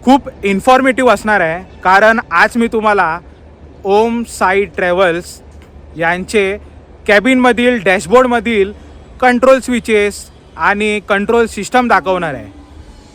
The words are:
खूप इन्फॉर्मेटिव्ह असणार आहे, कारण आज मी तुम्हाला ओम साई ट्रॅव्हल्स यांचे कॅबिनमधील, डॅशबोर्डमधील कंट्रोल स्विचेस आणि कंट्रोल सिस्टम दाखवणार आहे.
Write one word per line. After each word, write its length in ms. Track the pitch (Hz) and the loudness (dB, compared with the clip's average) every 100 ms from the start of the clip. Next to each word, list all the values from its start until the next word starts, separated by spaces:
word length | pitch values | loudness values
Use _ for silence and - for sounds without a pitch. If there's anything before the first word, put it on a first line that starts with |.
खूप 260 | - 269 262 - | 2 0 0 -8
इन्फॉर्मेटिव्ह 680 | 202 196 254 254 269 240 247 | -4 -2 2 2 2 0 2
असणार 280 | 202 214 208 | 0 0 0
आहे, 220 | 165 170 190 - | -2 -4 -12 -6
कारण 360 | 180 190 214 226 - | 2 4 4 2 -2
आज 180 | 170 208 240 | 0 0 0
मी 120 | 233 | -2
तुम्हाला 520 | 226 214 202 170 170 - - - - - - | 0 0 0 0 -4 -12 -20 -20 -20 -20 -12
ओम 400 | 196 202 233 233 | -2 0 0 -4
साई 400 | 226 - 190 196 | -8 -4 0 0
ट्रॅव्हल्स 800 | 196 - 185 175 190 170 175 - - - - - - 156 | -2 -4 -2 0 0 -2 -8 -20 -20 -20 -20 -20 -20 -4
यांचे 600 | 165 180 185 220 196 202 - - - - - | -4 -4 -2 -2 -2 -6 -14 -20 -20 -10 0
कॅबिनमधील, 760 | 208 208 254 247 240 240 247 | 2 2 2 2 2 0 0
डॅशबोर्डमधील 880 | 185 185 156 240 254 240 214 220 196 208 - - - - | 0 -2 2 2 2 -2 -2 -2 -2 -6 -20 -20 -20 -2
कंट्रोल 380 | 247 247 254 262 | 0 2 4 2
स्विचेस 680 | 226 240 - 214 208 196 - - - - | 2 -6 -2 0 0 -6 -20 -20 -20 -4
आणि 420 | 170 202 214 208 - | -4 -2 -2 -4 -4
कंट्रोल 360 | 202 208 233 226 | -4 0 0 0
सिस्टम 420 | - 190 247 240 | -6 -2 -2 2
दाखवणार 460 | 196 175 185 165 | 0 0 -4 -4
आहे. 120 | 127 104 98 - - - - - | -10 -14 -20 -20 -20 -20 -20 -20